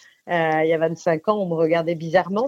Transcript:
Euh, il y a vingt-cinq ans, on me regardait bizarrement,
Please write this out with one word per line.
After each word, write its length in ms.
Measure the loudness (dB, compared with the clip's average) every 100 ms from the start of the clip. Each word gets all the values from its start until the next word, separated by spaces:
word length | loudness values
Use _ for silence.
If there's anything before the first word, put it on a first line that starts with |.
| -20 _ -4
Euh, 320 | 0 0 2
il 60 | 2
y 40 |
a 40 | 2
vingt-cinq 500 | 0 -2 -2 0 0
ans, 120 | -2
on 80 | -2
me 80 | 0
regardait 400 | 2 0 0 -4
bizarrement, 520 | 0 0 2 -2